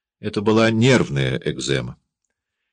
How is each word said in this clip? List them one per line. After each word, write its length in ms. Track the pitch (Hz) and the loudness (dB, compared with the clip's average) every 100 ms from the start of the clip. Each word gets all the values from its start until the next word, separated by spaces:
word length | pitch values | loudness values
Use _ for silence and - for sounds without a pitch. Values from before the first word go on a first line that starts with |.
| _ _ | _ _
Это 220 | 104 107 | -8 -4
была 280 | 104 110 113 | 2 2 2
нервная 720 | 113 127 120 87 69 65 65 | 4 4 4 2 -2 -4 -4
экзема. 540 | - 65 64 67 62 - _ _ _ _ _ _ _ | -6 -6 -4 -4 -6 -14 _ _ _ _ _ _ _